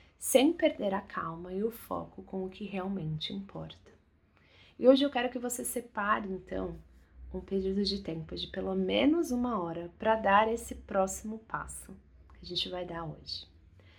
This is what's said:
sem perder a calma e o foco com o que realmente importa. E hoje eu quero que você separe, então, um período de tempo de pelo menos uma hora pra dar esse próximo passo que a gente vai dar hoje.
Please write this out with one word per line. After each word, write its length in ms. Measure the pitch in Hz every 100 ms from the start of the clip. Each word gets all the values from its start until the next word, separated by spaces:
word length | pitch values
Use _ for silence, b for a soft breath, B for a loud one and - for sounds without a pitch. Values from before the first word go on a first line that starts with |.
| b b
sem 300 | - 247 285
perder 420 | 339 311 - 208
a 60 | 190
calma 540 | - - 165 165 180
e 100 | 190
o 80 | 226
foco 500 | 226 - 175 165 -
com 200 | 190 190
o 60 | 185
que 160 | - 202
realmente 640 | 196 190 196 156 156 -
importa. 580 | 202 196 160 160 - - - _ _ _ b b b b -
E 80 | 240
hoje 160 | 269
eu 80 | 277
quero 200 | 254 247
que 100 | 247
você 240 | 240 -
separe, 680 | 240 247 240 - 202 226 202
então, 480 | 185 185 190 185 165 - b b b -
um 60 | 185
período 460 | - 196 190 196 202
de 160 | 202
tempo 340 | - 165 160 175
de 120 | -
pelo 280 | 190 190 190
menos 560 | 185 202 262 330 311
uma 320 | 247 247 220
hora 260 | 170 165 170 -
pra 200 | 220 220
dar 340 | 202 196 220
esse 240 | 233 - -
próximo 640 | - 196 190 - 214 220 -
passo 480 | 151 - - - 190 - - -
que 60 | -
a 20 | 180
gente 220 | 175 190
vai 180 | 180 175
dar 200 | 165 160
hoje. 420 | 151 - - - - - b b